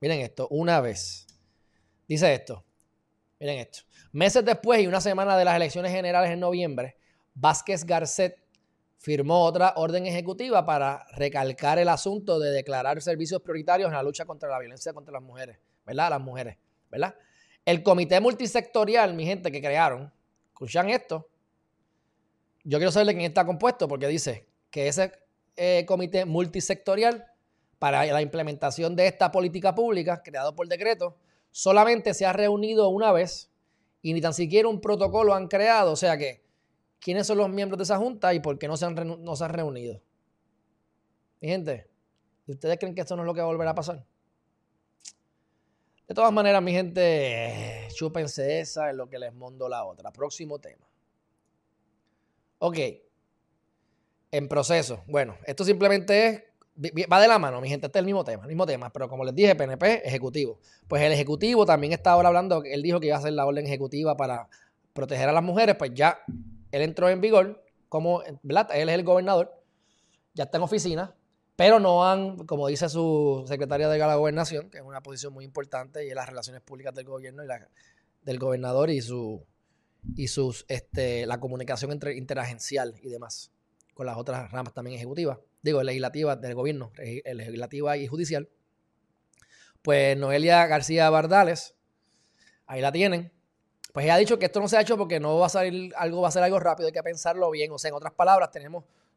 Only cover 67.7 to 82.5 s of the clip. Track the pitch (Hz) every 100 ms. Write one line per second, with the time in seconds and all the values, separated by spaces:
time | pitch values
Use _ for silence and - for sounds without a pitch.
67.7 | _ _ 156 165 175 156 139 139 170 214
68.7 | 147 160 170 175 180 190 180 - - _
69.7 | _ _ _ _ _ _ - - 165 170
70.7 | 208 175 160 190 _ _ _ _ - 190
71.7 | 226 190 175 185 190 190 185 160 147 139
72.7 | 147 165 160 165 151 147 135 131 139 139
73.7 | 143 151 151 151 147 151 156 156 151 185
74.7 | 151 135 135 139 131 143 135 135 143 139
75.7 | 131 135 151 143 131 127 127 127 127 _
76.7 | 131 131 131 131 131 131 139 143 120 -
77.7 | _ _ _ _ _ 135 127 131 127 127
78.7 | 131 156 139 117 123 110 98 - _ _
79.7 | _ _ _ - - 127 - 127 113 -
80.7 | 127 - - 127 120 117 120 127 127 123
81.7 | 117 139 147 143 131 131 131 123